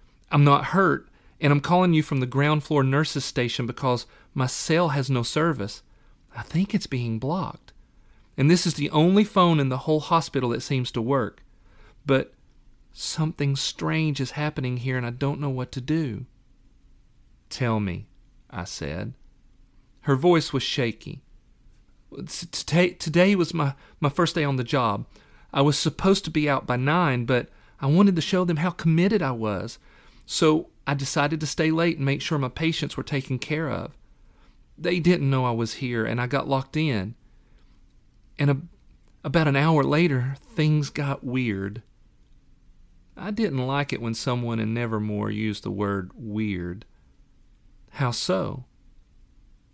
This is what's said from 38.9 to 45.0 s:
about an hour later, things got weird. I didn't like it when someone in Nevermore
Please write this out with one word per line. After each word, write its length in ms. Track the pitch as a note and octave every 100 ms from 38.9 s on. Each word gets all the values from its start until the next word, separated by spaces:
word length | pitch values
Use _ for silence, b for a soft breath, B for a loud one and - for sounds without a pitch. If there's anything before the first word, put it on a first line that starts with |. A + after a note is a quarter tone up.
| - _ _ -
about 240 | D#3+ D3+
an 80 | C#3
hour 260 | D#3 D#3
later, 540 | C3+ D3 F3 C3 B2+ C3+ - -
things 340 | D3+ D3+ C#3
got 360 | - C#3+ C3+ B2+
weird. 580 | B2+ A#2+ G2 G2 A2+ - _ _ _ _ - _ _ _ _ - _ _ -
I 140 | F#3+
didn't 360 | G#3 G3+ C3+ B2+
like 240 | C#3+ C#3
it 100 | A#2+
when 120 | A#2
someone 480 | A2+ C3+ B2 A#2+ A2+
in 120 | A2
Nevermore 560 | A#2 A#2 A2